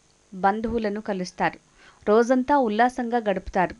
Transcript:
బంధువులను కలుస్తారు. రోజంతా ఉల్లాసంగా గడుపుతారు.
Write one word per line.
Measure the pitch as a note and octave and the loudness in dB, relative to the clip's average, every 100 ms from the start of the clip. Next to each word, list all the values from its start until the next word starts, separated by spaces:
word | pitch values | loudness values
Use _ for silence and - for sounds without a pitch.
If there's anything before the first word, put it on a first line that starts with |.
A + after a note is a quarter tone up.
| _ _ _ | _ _ _
బంధువులను | F#3 G3 G#3+ A3+ A#3 G#3+ G#3 | -2 0 0 -4 -4 -4 -6
కలుస్తారు. | G#3+ F#3+ F3+ - E3+ - _ _ - _ - | -6 -6 -6 -4 -4 -4 _ _ -20 _ 2
రోజంతా | A3 A#3+ C4 B3+ C#4+ | 4 4 2 2 2
ఉల్లాసంగా | B3+ G#3 B3 B3 A#3+ A#3+ | 2 2 0 0 -4 -2
గడుపుతారు. | G#3+ F#3 - G3 E3+ | -2 -4 -2 -2 -2